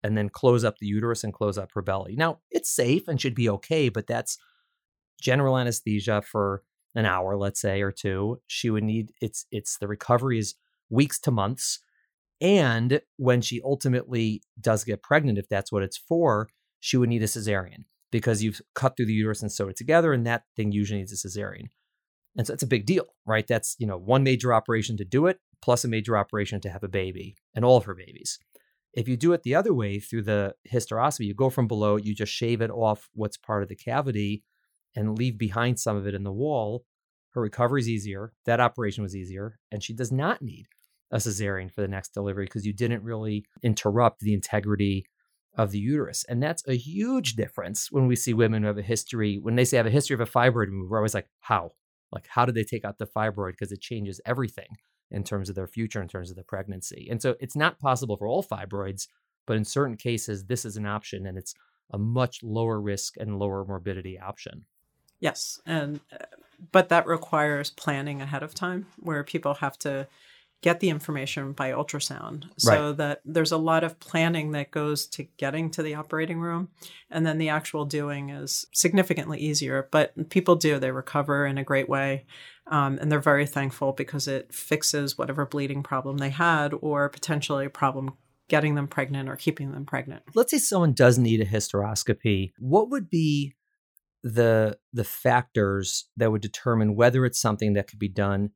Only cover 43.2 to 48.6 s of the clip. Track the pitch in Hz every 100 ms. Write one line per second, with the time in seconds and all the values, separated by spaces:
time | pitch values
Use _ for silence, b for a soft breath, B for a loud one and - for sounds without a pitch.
43.2 | 110 104 101 - 120 107 107 104 117 -
44.2 | 107 101 - 107 101 104 101 95 - _
45.2 | _ _ _ - 107 101 104 147 123 -
46.2 | - 120 147 165 - 127 127 180 226 262
47.2 | 151 110 107 - 87 104 - 139 127 123
48.2 | - 113 113 110